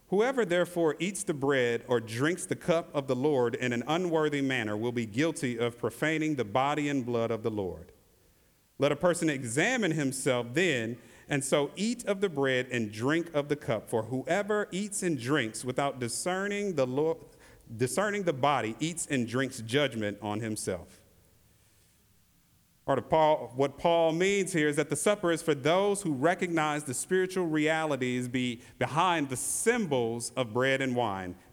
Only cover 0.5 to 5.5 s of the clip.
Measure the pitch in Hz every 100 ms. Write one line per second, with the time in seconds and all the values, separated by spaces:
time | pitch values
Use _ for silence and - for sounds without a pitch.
0.5 | 175 170 175 165 143 170 190 - 151 135
1.5 | 135 120 117 - 120 110 117 147 175 -
2.5 | - - 165 165 151 135 123 147 139 120
3.5 | 120 127 120 117 165 180 160 151 143 135
4.5 | 131 107 104 120 120 110 104 160 156 131